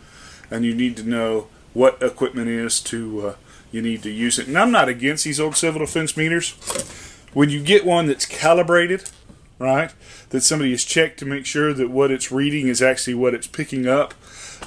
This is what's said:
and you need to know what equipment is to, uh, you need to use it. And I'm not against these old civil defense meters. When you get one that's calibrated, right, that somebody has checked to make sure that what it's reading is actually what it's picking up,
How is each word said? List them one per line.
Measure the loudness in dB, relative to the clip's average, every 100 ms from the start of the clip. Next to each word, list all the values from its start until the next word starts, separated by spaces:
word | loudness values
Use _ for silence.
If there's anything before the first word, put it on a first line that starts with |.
| -20 -20 -20 -20 -8
and | -2 -2
you |
need | 0 -2 -2
to |
know | -4 -2 0 -2 -4 -14 -6
what | 4 4 4
equipment | 0 0 -2 -2 -4
is | -2 -2 -4
to, | -4 -8 -6 -6 -6
uh, | -8 -16 -20 -12
you | -6
need | -4 -4
to | -6
use | -4 -2 -2
it. | -2
And | 0
I'm | 2
not | 4 2
against | 0 -2 -2 -2
these | -2
old | -2 0
civil | 0 -2
defense | -4 -2 -2 -2
meters. | 0 0 -2 -8 -8 -8 -8 -14 -20 -20 -4
When | 2 2
you | 2
get | 4 4 6
one | 2 2
that's | 0 -4
calibrated, | 0 4 4 6 4 2 -2 -8 -20 -20 -20 -20 -4
right, | 0 0 0 -8 -20 -20 -6
that | -2
somebody | 0 0 0
has | -2
checked | 0 2 0 -2
to | -8
make | -8 -4
sure | 0 0
that | 0 0
what | 2 2
it's | 0 -2
reading | 0 0 0 0
is | 4
actually | 4 2 -2
what | 0 0
it's | 0 -4
picking | -8 -6 -2 0
up, | 2 0 -6 -20 -20 -20 -18